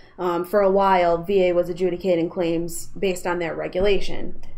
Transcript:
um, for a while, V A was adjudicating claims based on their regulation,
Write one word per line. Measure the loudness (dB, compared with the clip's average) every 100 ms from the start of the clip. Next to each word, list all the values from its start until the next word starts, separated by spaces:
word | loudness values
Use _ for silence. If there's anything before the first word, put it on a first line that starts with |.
| -20 -6
um, | -4 -2 0
for | 2
a | 2
while, | 4 4 4 4 0
V | 0 2 2
A |
was | 2 0
adjudicating | -2 -2 -2 0 0 0
claims | -2 -2 -2 -4 -6 -8 -4
based | -4 -2 -4
on | -4
their | -4
regulation, | -6 -4 0 4 4 4 0 0 -2 -4